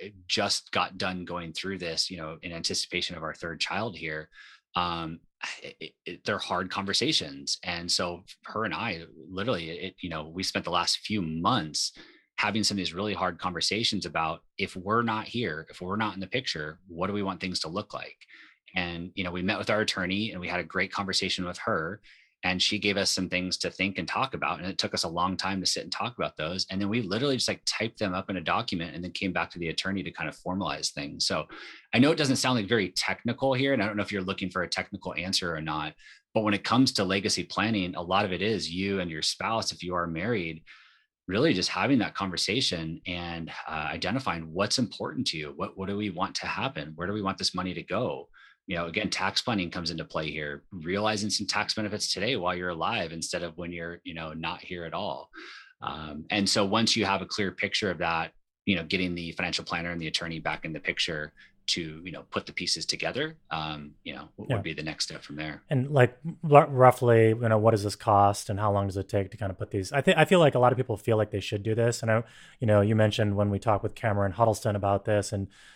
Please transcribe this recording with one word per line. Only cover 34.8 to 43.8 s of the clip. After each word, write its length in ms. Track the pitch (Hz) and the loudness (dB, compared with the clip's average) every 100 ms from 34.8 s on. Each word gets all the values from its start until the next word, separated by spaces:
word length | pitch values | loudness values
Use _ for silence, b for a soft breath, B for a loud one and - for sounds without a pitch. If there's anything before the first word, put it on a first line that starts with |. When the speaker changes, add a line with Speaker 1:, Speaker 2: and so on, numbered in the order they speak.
| - 95 92 | -4 -8 -8
Speaker 1:
answer 400 | 80 92 - 87 | -6 -2 0 0
or 60 | 78 | -4
not, 320 | 78 78 78 - b b _ | -4 -4 -4 -8 b b _
but 80 | 117 | 0
when 120 | 107 | 2
it 100 | 101 | 0
comes 260 | - 120 131 | 4 6 6
to 100 | - | 4
legacy 400 | 92 98 101 - | 2 2 2 0
planning, 500 | - - 107 107 87 | -2 0 2 2 0
a 80 | 87 | -4
lot 220 | 85 95 | 0 2
of 80 | 104 | 2
it 100 | 87 | 0
is 260 | 104 101 78 | 0 0 -2
you 300 | 87 98 98 | -2 0 0
and 100 | 87 | -2
your 140 | 78 | -2
spouse, 480 | - - 95 113 - | -2 -2 -2 0 -2
if 140 | - | -4
you 100 | 87 | -4
are 140 | 87 85 | -2 -2
married, 560 | 82 104 113 82 80 - b b b b _ - | -2 0 0 -2 -8 -14 b b b b _ -2
really 260 | 101 160 | 2 4
just 140 | - - | 4 2
having 320 | 92 107 135 | 2 4 4
that 160 | 87 - | 2 -2
conversation 840 | 95 85 - 107 - 85 80 82 90 | -4 -2 0 2 2 0 -4 -8 -6
and, 460 | 87 87 85 80 - - | -6 -6 -6 -8 -10 -8
uh, 180 | 78 | -6